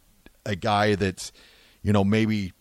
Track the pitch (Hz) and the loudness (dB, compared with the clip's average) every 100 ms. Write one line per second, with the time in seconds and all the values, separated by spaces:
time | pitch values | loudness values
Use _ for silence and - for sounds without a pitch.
0 | _ _ - _ - 95 110 104 107 101 | _ _ -20 _ -8 -6 -2 0 2 2
1 | 98 90 - - - - _ _ 98 104 | -2 -4 -14 -18 -20 -20 _ _ 0 2
2 | 98 110 110 107 92 - | 4 2 0 -2 -6 -12